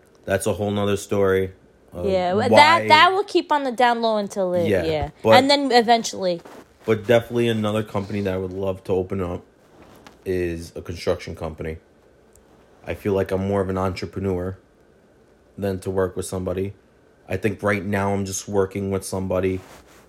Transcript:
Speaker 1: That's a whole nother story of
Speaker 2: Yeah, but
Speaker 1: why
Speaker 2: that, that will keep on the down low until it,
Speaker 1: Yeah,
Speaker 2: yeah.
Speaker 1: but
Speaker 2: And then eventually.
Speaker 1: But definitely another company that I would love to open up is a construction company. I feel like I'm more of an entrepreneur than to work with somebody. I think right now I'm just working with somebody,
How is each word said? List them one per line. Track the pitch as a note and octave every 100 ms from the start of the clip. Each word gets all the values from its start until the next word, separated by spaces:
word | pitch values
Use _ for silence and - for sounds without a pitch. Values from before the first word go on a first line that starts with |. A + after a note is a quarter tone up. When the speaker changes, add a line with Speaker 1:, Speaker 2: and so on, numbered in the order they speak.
| _ _
Speaker 1:
That's | - G2 A2
a |
whole | F#2+ G#2
nother | G#2 G2+ G2
story | - G2+ G2 F#2+ F#2+ - _ _ _
of | F2 F2+
Speaker 2:
Yeah, | F#3 F3+
but | G3 -
Speaker 1:
why | A3
Speaker 2:
that, | D4 E4 G#3+
that | D#4 F4+
will | F#4+
keep | G4+ F4 -
on | D4+
the | C4+
down | A#3 A#3+ A#3
low | A3+ G#3+
until | G3+ G#3 F#3
it, | F3+ E3
Speaker 1:
Yeah, | F3+
Speaker 2:
yeah. | D#3+ D#3 D3 -
Speaker 1:
but | -
Speaker 2:
And | - C4+
then | C#4+ C#4
eventually. | A#3+ A3+ A#3 A3 G3+ F#3+ E3+ - - - _
Speaker 1:
But | - A2 G2+
definitely | A#2 A2+ A#2+ A#2
another | A2 G#2+ G#2+
company | A2 G#2 F#2+ G#2
that | G2
I | F#2
would | F#2
love | F#2 G2 F#2+
to | -
open | F#2 F2+ G2
up | F2 F2 - _ _ - - - - -
is | G2 F2+ F2 E2 E2
a | E2+
construction | E2 E2+ - F2 - E2+
company. | E2 D#2+ E2 D#2+ _ _ _ _ _ - _ _ _ _ -
I |
feel | F2+ G#2
like | G2 F#2+
I'm | F#2 G2
more | G2+
of | F#2+
an | F#2
entrepreneur | F#2+ F2+ G2 G2 G2 F2+ F#2 F#2+ _ _ _ _ _ _ _ _ _ -
than | G2+ F#2+
to | G2
work | F#2+ F#2 F#2+
with | F2+
somebody. | F#2+ F#2 F2+ G2 - _ _ _ _ -
I | F#2+
think | G#2+ F#2+
right | G2+ G#2
now | F#2 G2+ G2+
I'm | G2 F#2+
just | F#2+ -
working | G2+ F#2+ G2+ G2
with | F#2+
somebody, | - F#2+ F#2+ F#2 F#2+ F#2 - - - -